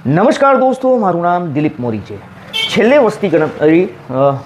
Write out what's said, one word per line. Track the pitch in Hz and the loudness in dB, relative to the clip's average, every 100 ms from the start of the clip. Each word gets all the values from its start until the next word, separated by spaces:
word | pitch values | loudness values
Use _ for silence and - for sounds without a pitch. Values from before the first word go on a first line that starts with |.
| 123 | -2
નમસ્કાર | 160 240 - 277 262 | 0 2 2 2 2
દોસ્તો, | 262 262 262 254 | 2 0 0 0
મારું | 196 170 | 0 0
નામ | 175 175 175 | 0 -2 -2
દિલીપ | 143 151 147 | -2 -4 -4
મોરી | 120 110 | -6 -6
છે. | 92 101 - - - | -8 -16 -18 -20 -12
છેલ્લે | - - - 214 285 | -8 -4 0 2 4
વસ્તી | 220 - 196 | 2 0 0
ગણતરી, | 156 151 - 151 165 185 | 0 0 0 2 2 0
અ, | - - 131 139 135 | -6 -6 0 0 0